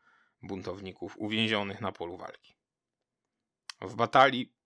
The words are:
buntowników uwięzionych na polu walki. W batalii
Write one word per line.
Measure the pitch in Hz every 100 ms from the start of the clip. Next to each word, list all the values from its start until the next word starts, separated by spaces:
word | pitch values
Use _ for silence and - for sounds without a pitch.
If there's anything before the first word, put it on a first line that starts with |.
| _ _ _ _
buntowników | 95 98 95 95 95 - 87 -
uwięzionych | 107 110 110 107 101 98
na | 101
polu | - 85 90
walki. | - - - _ _ _ _ _ _ _ _ _ _ _ - -
W | 95 104
batalii | 117 135 135 127 120 _